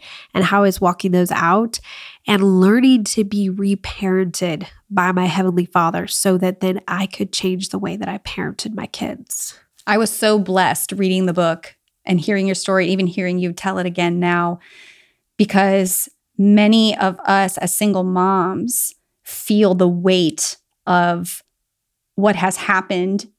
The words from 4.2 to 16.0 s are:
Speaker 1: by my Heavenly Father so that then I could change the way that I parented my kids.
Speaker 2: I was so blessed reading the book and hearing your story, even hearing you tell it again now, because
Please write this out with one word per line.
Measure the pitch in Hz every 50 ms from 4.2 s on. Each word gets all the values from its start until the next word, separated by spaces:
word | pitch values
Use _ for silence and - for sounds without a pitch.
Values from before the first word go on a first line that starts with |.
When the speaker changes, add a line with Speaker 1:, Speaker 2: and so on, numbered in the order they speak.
| 190 175 - - 185 175 156 147 - - - - _ -
Speaker 1:
by | 196 190 175 185 185
my | 185 180
Heavenly | 175 156 190 190 185 175 175 175
Father | - - 180 165 165 - 175 185
so | - - - - 196 185 180
that | 190 185 185 -
then | 190 185 185 202 -
I | - 175 185 190
could | 190 - - 208 185
change | - - - 185 185 180 190 -
the | - -
way | 202 - 180
that | 214 196 175
I | 196
parented | 202 - - - 196 185 - 208 - - 220 220
my | 208 -
kids. | - - - - - - - - - - - - - - _ _ _ _ _ _
Speaker 2:
I | 214 208
was | 214 226 208
so | - - 226 214 214
blessed | 208 185 190 185 190 180 - - - - -
reading | 190 196 196 185 185 185 190
the | 180 165
book | 180 170 165 165 170 - - - _ _ _ _ _ _
and | - 185 170
hearing | 147 220 208 196 190
your | 196 185
story, | - - 196 190 190 180
even | 175 190 190 190
hearing | 175 175 202 185 180 180
you | 180 180 175 170
tell | - - 190 190
it | 190 180
again | 180 175 180 175 175 175 175
now, | 175 175 175 175 175 175 175 - _ - - - - - - _ _ _ _ _ _ _ _
because | - 208 208 - 190 196 196 196 196 185 185 - -